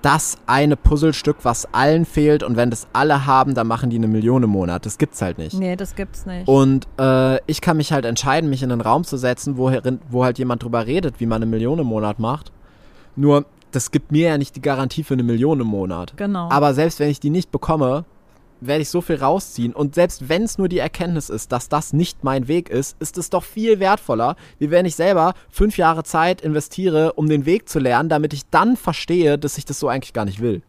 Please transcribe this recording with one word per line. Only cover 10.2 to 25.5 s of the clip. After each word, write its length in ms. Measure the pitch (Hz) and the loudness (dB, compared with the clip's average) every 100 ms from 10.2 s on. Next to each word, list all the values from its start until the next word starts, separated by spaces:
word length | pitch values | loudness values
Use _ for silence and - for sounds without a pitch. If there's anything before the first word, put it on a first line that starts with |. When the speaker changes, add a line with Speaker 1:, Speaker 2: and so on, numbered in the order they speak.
Speaker 1:
halt 160 | 127 123 | 0 0
jemand 240 | 127 120 | -2 -4
drüber 240 | 123 117 113 | -2 -4 -2
redet, 320 | 160 170 - | -2 -2 -4
wie 60 | 117 | -2
man 160 | 113 | -2
eine 40 | 110 | 0
Million 280 | 113 117 165 | 0 0 0
im 80 | 131 | -2
Monat 300 | 110 107 104 | -2 -2 -2
macht. 360 | 113 147 - - - _ - - - - | -4 -4 -8 -20 -20 _ -20 -20 -16 0
Nur, 280 | 143 143 147 _ _ | 4 4 0 _ _
das 200 | 131 - | -8 -2
gibt 220 | 151 - | -4 0
mir 160 | 151 170 | 2 2
ja 80 | 151 | 0
nicht 180 | 139 - | -4 -4
die 60 | |
Garantie 420 | 143 135 135 - | -4 -2 -2 -4
für 120 | 151 131 | -2 -2
eine 80 | |
Million 360 | 120 117 135 151 | 0 2 2 0
im 80 | 113 | 0
Monat. 460 | 101 95 87 90 - | -2 -4 -6 -10 -8
Speaker 2:
Genau. 340 | 202 196 170 | -6 -4 0
Speaker 1:
Aber 240 | 139 147 | 2 2
selbst 260 | 135 160 - | 2 0 0
wenn 80 | 147 | -2
ich 100 | 143 | -2
die 100 | 147 | -2
nicht 220 | 170 175 | -2 -2
bekomme, 540 | 135 - 160 131 139 165 - _ _ _ _ | -6 -2 0 0 -2 -6 -20 _ _ _ _
werde 200 | 123 151 | -4 -2
ich 80 | 147 | -2
so 100 | 175 | -4
viel 160 | 170 151 | -2 -2
rausziehen. 580 | 135 180 - - 117 | 0 0 -4 -6 -4
Und 220 | - 143 156 | -2 -4 0
selbst 320 | 175 - 135 | 0 0 -4
wenn's 300 | 165 220 - | -2 -2 -2
nur 100 | 185 | -2
die 120 | 175 | 0
Erkenntnis 500 | 139 - 175 165 - | -4 -4 -4 -4 -4
ist, 240 | 107 - | -8 -6
dass 160 | 123 - | -6 -2
das 240 | 147 - | -4 -2
nicht 320 | 143 175 - 139 | -2 -2 -2 -2
mein 240 | 135 123 | -2 0
Weg 180 | 165 170 | -2 -2
ist, 300 | 120 139 - | -4 -4 -8
ist 180 | 151 - | -12 -10
es 120 | 170 | -4
doch 160 | 185 - | -4 -4
viel 340 | - 226 214 | -6 2 2
wertvoller, 560 | 190 208 - 113 120 165 - - | 4 0 0 0 0 -2 -12 -6
wie 120 | 147 | 2
wenn 160 | 170 180 | 4 2
ich 120 | 151 | 2
selber 360 | 175 185 160 175 | 2 4 2 0
fünf 280 | - | -14